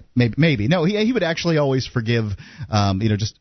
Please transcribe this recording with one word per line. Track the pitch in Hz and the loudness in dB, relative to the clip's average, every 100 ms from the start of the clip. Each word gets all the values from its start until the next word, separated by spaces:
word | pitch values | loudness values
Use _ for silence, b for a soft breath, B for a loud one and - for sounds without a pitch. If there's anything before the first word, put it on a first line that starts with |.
| - - | -4 -2
maybe, | 120 117 | 0 2
maybe. | 160 123 107 | 0 0 -2
No, | 180 | 0
he, | 160 208 | 2 2
he | 214 | 2
would | 254 | 0
actually | 165 165 170 156 | -2 -2 0 0
always | 143 131 - | 2 0 -2
forgive, | 123 110 117 107 95 B B 120 | -6 0 0 0 -6 B B -2
um, | 107 101 95 | 0 2 2
you | 110 | 0
know, | 104 | 0
just, | 107 _ | -2 _